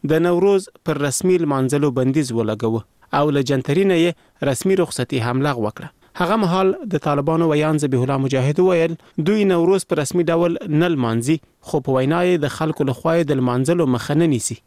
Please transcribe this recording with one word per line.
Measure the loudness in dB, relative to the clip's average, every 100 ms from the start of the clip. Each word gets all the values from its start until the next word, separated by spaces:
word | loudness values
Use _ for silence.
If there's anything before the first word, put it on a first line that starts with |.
| 0
د | 0
نوروز | 2 2 2 2 -2 -12 -6
پر | -2
رسمي | -2 -2 0 0
لمانځلو | 0 0 0 0 0 0
بندیز | 0 0 -2 -2
ولګوه | -2 -2 -2 -2 -6 _ _ 0
او | 0 0
له | 0
جنتري | -2 0 0 2
نه | 2
یې | 0 -2 _ _ -4
رسمي | -2 0 0
رخصتي | 0 -2 -4 -2 -2
هم | -2 -2
لغوه | -2 -4 -6
کړه. | -16 _ _ -6
هغه | -2 0
مهال | 2 2 0 0 -4 -4
د | 0
طالبانو | 0 0 0 2
ویان | 2 2 0
ذبیح | 0 0 0
الله | 0 0
مجاهد | 0 0 2 2
وویل، | 4 0 -2 -10 -4 0
دوی | 2 2
نوروز | 2 2 2 0
په | -2
رسمي | -2 0 0
ډول | 2 0 -2
نه | -2 0 2 0
لمانځي، | 0 -2 0 -2 _ _ -6
خو | -4 0
په | 0
وینا | 0 0 0
یې | 0
د | -2 -4
خلکو | -4 -2 -2
لخوا | -2 0 0
یې | 0
د | 0
لمانځلو | 0 0 0 0 0 0
مخه | 0 0
نه | 2 0
نیسي. | -4 -10